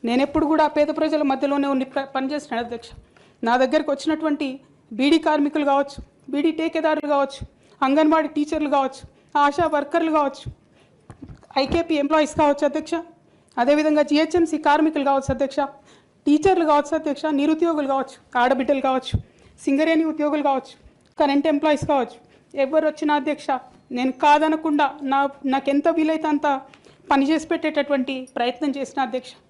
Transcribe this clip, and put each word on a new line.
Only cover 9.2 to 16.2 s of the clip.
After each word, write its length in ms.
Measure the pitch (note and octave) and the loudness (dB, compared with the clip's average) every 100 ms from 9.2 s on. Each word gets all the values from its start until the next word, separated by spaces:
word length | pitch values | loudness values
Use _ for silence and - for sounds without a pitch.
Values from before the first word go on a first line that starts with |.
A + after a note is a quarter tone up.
| _ D4 | _ 2
ఆశా 260 | C#4+ C#4+ D#4+ | 2 2 0
వర్కర్లు 440 | D4+ C#4+ E4+ E4 | 0 0 -2 0
కావచ్చు, 340 | D#4 C#4+ - - - _ _ _ _ _ - - - - - | 0 0 -4 -16 -18 _ _ _ _ _ -20 -20 -20 -8 -4
ఐకేపీ 320 | C#4 E4+ E4 D#4 | -2 -2 0 -2
ఎంప్లాయీస్ 440 | C#4+ D#4 D4+ D4+ | 2 2 2 2
కావచ్చు 260 | D4+ C#4+ D4 | 2 2 0
అధ్యక్ష, 260 | D4+ D#4 E4+ E4+ - _ _ _ - | -2 -6 -8 -8 -20 _ _ _ -2
అదేవిధంగా 440 | B3 D4 D#4 D4+ | 2 4 4 2
జీహెచ్ఎంసీ 560 | D4 D4 D#4+ F4 E4 D4+ | 2 2 2 2 0 0
కార్మికులు 460 | D4+ D4 D#4 D#4 | 2 4 2 2
కావచ్చు 260 | C#4 C#4 C4+ | 0 0 0
అధ్యక్ష, 260 | C4 C4+ C4+ C#4 - _ - _ _ | -2 -2 -2 -4 -6 _ -20 _ _